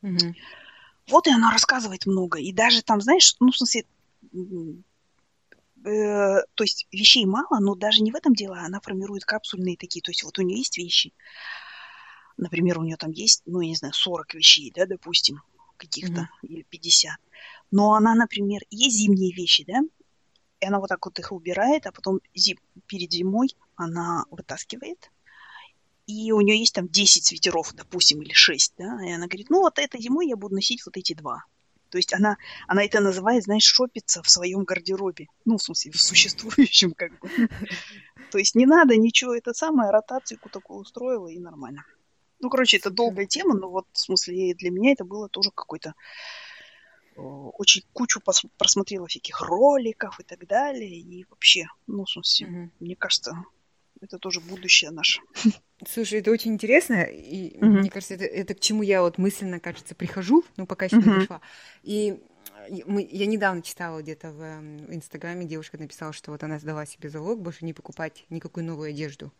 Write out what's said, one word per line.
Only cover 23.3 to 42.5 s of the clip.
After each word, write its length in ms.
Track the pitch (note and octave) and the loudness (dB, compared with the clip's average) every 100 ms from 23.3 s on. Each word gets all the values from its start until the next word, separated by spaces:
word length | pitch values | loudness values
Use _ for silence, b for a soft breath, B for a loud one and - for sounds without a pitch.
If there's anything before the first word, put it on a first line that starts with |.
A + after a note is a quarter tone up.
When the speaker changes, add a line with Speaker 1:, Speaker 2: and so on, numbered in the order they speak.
| G3+ C4 - _ _ | 2 0 -2 _ _
Speaker 2:
она 500 | E3+ E3 E3+ E3+ - | -8 -6 -4 -4 -6
вытаскивает, 800 | E3 - D#3+ - A3+ C#4+ F4 - _ B B B B B _ _ _ - | -12 -14 -12 -12 -14 -14 -16 -18 _ B B B B B _ _ _ -12
и 240 | G#3+ A3 | -8 2
у 80 | A3 | 6
неё 140 | G3+ G#3+ | 6 6
есть 180 | A3+ - | 4 0
там 120 | F3+ | -2
десять 360 | D#3+ G3+ - - | 2 4 4 2
свитеров, 480 | E3+ F#3 E3+ D#3 | -2 -2 -2 -6
допустим, 480 | D#3+ - F3+ - D3+ | -12 -12 0 2 2
или 120 | D3+ | 0
шесть, 400 | - - C#3+ - _ | 4 4 4 -2 _
да, 220 | F#3 A#3+ F#3 | -10 -8 -8
и 60 | |
она 160 | E3+ F3 | -6 -8
говорит: 220 | F#3+ A3 | -10 0
«Ну, 120 | E4+ | 4
вот 180 | F#4 - | 4 2
этой 220 | C#4+ B3+ | -6 -6
зимой 260 | A#3 C#4 F4 | -4 -2 -2
я 80 | A3+ | -4
буду 180 | G3+ G3 | -6 -4
носить 300 | G3+ A#3+ - | -2 -4 -8
вот 120 | - | -8
эти 160 | F3+ | -8
два». 300 | D#3+ D3 A#2+ - _ _ _ _ | -8 -10 -12 -14 _ _ _ _
То 80 | F3+ | -4
есть 140 | - | -2
она, 240 | F#3+ G#3 G3+ B B B | 2 2 2 B B B
она 160 | F#3 G3+ | 2 4
это 140 | G#3+ | 4
называет, 420 | G3+ F#3+ F#3+ B3 | 4 2 2 2
знаешь, 200 | F#3+ G#3 - | 2 4 6
шопиться 560 | - B3+ - - - | 4 2 -4 -4 -4
в 60 | E3 | 2
своём 340 | - F3+ F#3+ F#3+ | 2 2 -2 -2
гардеробе. 640 | F#3 E3+ F#3+ G3 F3 D#3 _ - | -4 -4 -4 -4 -8 -16 _ 0
Ну, 120 | A3 | 0
в 60 | |
смысле, 280 | - E3 - | -2 -6 -6
в 100 | D3+ | -2
существующем 920 | - - - - A3 - C4+ - F#3+ | 2 4 2 0 -6 4 6 6 4
как 180 | D#3+ E3+ - | 0 -10 -12
бы. 100 | - F4 | -8 0
Speaker 1:
<laughs> 920 | A3+ - G3 F#3 - G#3 - _ - | 0 -2 -10 -12 -14 -20 -20 _ -8
Speaker 2:
То 80 | G3+ | -2
есть 160 | G3 A3 | 2 4
не 100 | C4 | 8
надо 320 | D#4+ D#4 A3+ | 8 8 6
ничего, 380 | A3+ - B3 A#3+ | 6 2 0 -4
это 180 | A#3+ | -6
самое, 380 | A#3 D#4+ D#4 G#3+ | -6 0 0 2
ротацию 480 | G#3 G#3+ C4 - A3 G#3+ | 2 0 -10 -10 -16 -16
такую 300 | G3 - F#3+ | -18 -18 -18
устроила, 460 | G3 - B3 B3 F3 | -16 -10 -6 -6 -6
и 100 | E3 | -14
нормально. 460 | F3 D#3+ B2+ C#3+ - _ _ _ _ _ | -16 -14 -16 -16 -20 _ _ _ _ _
Ну, 80 | B3+ | -4